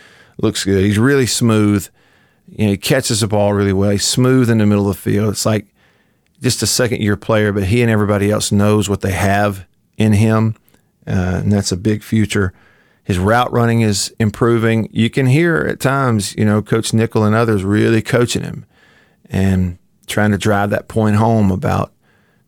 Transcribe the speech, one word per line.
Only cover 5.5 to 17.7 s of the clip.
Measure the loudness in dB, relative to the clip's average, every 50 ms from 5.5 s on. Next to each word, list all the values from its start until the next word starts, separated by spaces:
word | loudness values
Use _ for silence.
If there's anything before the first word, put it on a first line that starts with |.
| -2 -2 -4 _ _ _ _ _ _ _ _ _ _ _ _ _ _ -6
just | -4 -4 -4 -2
a | -4
second-year | -2 -2 0 -2 -2 -2 -2 -2 -2 -2
player, | -2 -2 -2 0 0 0 0 0
but | -2 -2
he | 0 0 2 2
and | 2
everybody | 2 2 2 2 0 0 0 0 0
else | -2 -2 -2
knows | 0 2 2 2 2 2 0 0
what | -2 -4
they | -4 -4 -4
have | -2 0 0 0 0 0 -2 -4 -6 -12 _ _ _ _ _ _
in | -2 0 2 2
him, | 2 2 2 2 2 0 0 -4 -6 _ _ _ _ _ _ _ _ _
uh, | -6 -4 -2 -2 -2 -2 -2 0
and | 0 0
that's | 0 0 -2
a | -4
big | -2 -2 -2 -2 -2 -4
future. | -2 0 0 0 0 0 -2 -2 -2 -4 _ _ _ _ _ _ _ _ _ _
His | -4 -2 0
route | 2 2 2 2 2 0 0
running | 0 0 2 2 2
is | 2 0 0 -2 -4 -6 -4 -2
improving. | -2 -2 0 0 0 2 2 2 2 0 0 0 -2 -4 -2
You | -2 -2 -2
can | 0 0 0
hear | 2 2 2 2 2 0 0 -2 -4
at | -4 -4
times, | -2 -2 0 0 0 0 0 -2 -2 -4 -4
you | -2 0
know, | 0 0 0 0
Coach | -2 -2 -2 -2 0 0
Nickel | 0 0 0 0 0 0
and | 2 2
others | 2 2 0 0 0 0
really | 0